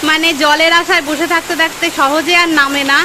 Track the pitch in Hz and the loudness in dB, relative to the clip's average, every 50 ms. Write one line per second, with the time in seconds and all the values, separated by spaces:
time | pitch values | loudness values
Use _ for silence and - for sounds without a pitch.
0 | - 302 311 320 320 330 330 269 302 294 294 302 320 330 339 339 349 330 370 349 | 0 0 0 0 0 -2 -2 0 0 0 2 2 2 2 2 2 2 2 0 -2
1 | 302 277 302 277 330 330 349 330 330 - 349 294 - - - - - 339 320 - | 0 -2 -4 -4 -2 -2 -2 -2 -2 -4 -4 -2 -2 -2 -2 -4 -6 -6 -2 0
2 | 294 269 285 311 320 294 349 349 349 339 320 302 285 277 277 285 277 277 277 285 | 0 2 2 0 0 0 2 2 2 2 2 2 2 2 0 -2 0 0 2 0
3 | 339 | 0